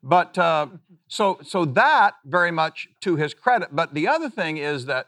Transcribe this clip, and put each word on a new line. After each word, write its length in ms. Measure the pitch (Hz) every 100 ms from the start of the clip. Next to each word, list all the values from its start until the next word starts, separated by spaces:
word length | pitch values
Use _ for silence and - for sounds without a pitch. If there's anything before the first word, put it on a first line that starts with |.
But, 340 | 131 180 170 -
uh, 300 | 170 160 147 180 _ 175 _
so, 320 | - 202 185
so 200 | 151 196
that 520 | 165 131 254 302 208 -
very 260 | 143 175 175
much 380 | 165 160 - - _
to 120 | -
his 180 | 165 151
credit. 340 | - - 247 170
But 240 | 143 165
the 140 | 143 175
other 200 | 311 311
thing 280 | 226 165 156
is 300 | 147 147 127
that 200 | 131